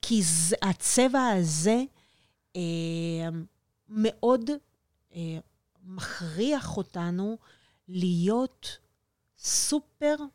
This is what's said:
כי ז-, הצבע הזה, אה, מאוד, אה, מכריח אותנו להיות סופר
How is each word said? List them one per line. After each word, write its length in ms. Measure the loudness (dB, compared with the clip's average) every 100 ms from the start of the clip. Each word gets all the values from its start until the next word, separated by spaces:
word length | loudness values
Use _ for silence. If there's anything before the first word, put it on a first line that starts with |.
כי 200 | 2 2
ז-, 300 | 4 2 2 0
הצבע 580 | 0 0 0 4 4 4 2 2
הזה, 420 | 2 2 2 2 0 _ _ _ _ _ _ -6
אה, 60 | -4 -2 -2 -2 -2 -2 -4 -6 -10 _ _ _ _
מאוד, 600 | 0 0 2 2 2 0 -6 _ _ _ _ _ -10
אה, 220 | -8 -8 -12 _ _ _ -18
מכריח 920 | -12 -10 -10 -8 -2 0 0 -2 -6
אותנו 600 | -6 -4 -4 -2 -2 -6 _ _ _ _ -10
להיות 880 | -2 0 2 2 2 -2 _ -14 -14 _ _ _ _ _ _
סופר 800 | -2 0 0 -2 -4 _ 0 0 -4